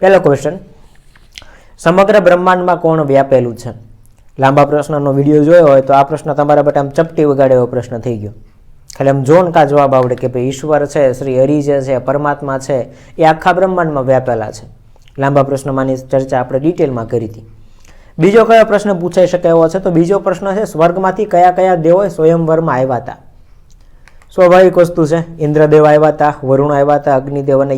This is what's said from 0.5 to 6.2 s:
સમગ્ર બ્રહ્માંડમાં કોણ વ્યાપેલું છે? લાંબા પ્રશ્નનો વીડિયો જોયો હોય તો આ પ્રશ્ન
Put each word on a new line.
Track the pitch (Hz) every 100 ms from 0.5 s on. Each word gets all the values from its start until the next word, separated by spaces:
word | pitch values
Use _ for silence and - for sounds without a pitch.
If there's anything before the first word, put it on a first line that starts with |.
| 190 - - - _ _ _ _ - - - _ -
સમગ્ર | 165 185 196 208
બ્રહ્માંડમાં | 175 175 185 180 180 170
કોણ | 165 160
વ્યાપેલું | 143 135 135 131 123 110
છે? | 123 - - - - _ - -
લાંબા | 135 143
પ્રશ્નનો | 143 147 143 151 143
વીડિયો | 139 143 151
જોયો | 147 175 156
હોય | 139
તો | 135
આ | 135
પ્રશ્ન | 139 151